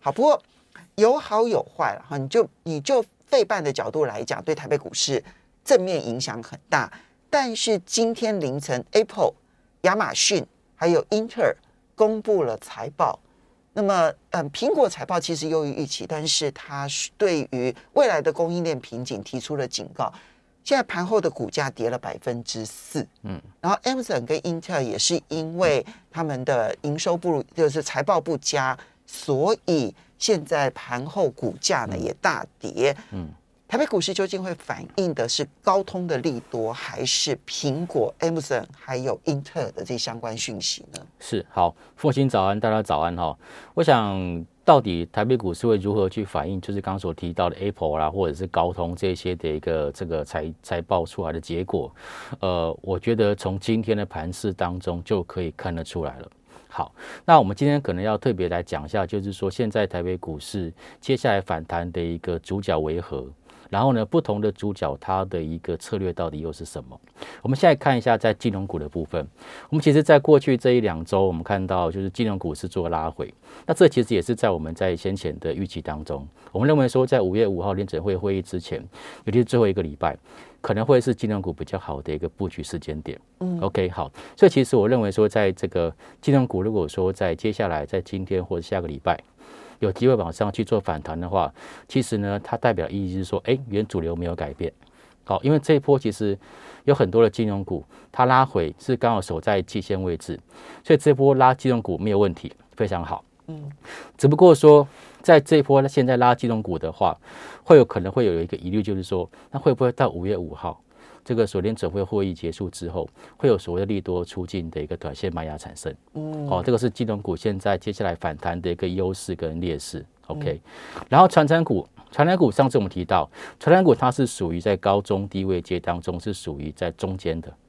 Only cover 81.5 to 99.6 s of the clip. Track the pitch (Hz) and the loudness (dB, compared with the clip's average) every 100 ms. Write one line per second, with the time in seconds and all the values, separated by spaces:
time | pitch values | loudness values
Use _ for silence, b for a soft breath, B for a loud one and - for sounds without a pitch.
81.5 | 78 78 95 - 71 71 76 82 _ 95 | -8 -6 -8 -6 -10 -6 -6 -6 _ -8
82.5 | - 76 85 - 78 - - _ _ 180 | -6 -10 -8 -8 -10 -10 -14 _ _ -6
83.5 | 175 101 - 92 90 80 B B - 190 | -4 -2 -2 -2 -4 -8 B B 6 6
84.5 | 139 127 123 101 127 104 95 107 110 101 | 6 2 4 4 4 2 2 2 4 0
85.5 | 92 92 90 85 - B B - 139 127 | 0 -4 -2 -2 -4 B B 2 4 4
86.5 | 92 98 107 78 - 92 95 95 85 107 | 0 -2 0 -2 0 -2 0 -2 -2 -4
87.5 | 104 101 80 73 95 - 98 95 95 90 | -2 -2 -2 -2 -6 -4 -8 -4 -4 -2
88.5 | 87 85 98 85 71 - 82 - _ B | -6 -4 -4 -4 -4 -2 -2 -4 _ B
89.5 | B B B 104 95 123 123 85 87 104 | B B B -2 2 4 4 0 -2 -2
90.5 | 98 107 107 - 78 71 80 87 98 78 | -2 0 0 0 -6 -4 -8 -2 0 0
91.5 | - B B B 135 123 110 101 101 - | -4 B B B -2 -2 -2 -2 -4 -4
92.5 | 117 123 98 80 101 95 92 92 98 - | 0 0 0 -2 -4 -4 -4 -4 -4 0
93.5 | 135 127 101 110 95 82 85 87 82 73 | -2 0 -4 -2 -4 -4 -4 -4 -6 -8
94.5 | 71 71 _ _ b b b - - 135 | -6 -8 _ _ b b b -4 -2 2
95.5 | 151 139 151 143 139 113 101 104 98 B | 2 4 2 4 2 2 -2 -4 -4 B
96.5 | B B B - 139 101 110 113 - 110 | B B B 0 2 4 6 4 4 -2
97.5 | 101 95 85 - B B - 127 131 131 | -2 -4 -8 -8 B B 2 4 6 4
98.5 | 101 80 - - 127 120 110 92 82 - | 2 -2 -6 -4 0 2 0 -2 -4 0
99.5 | 101 | 0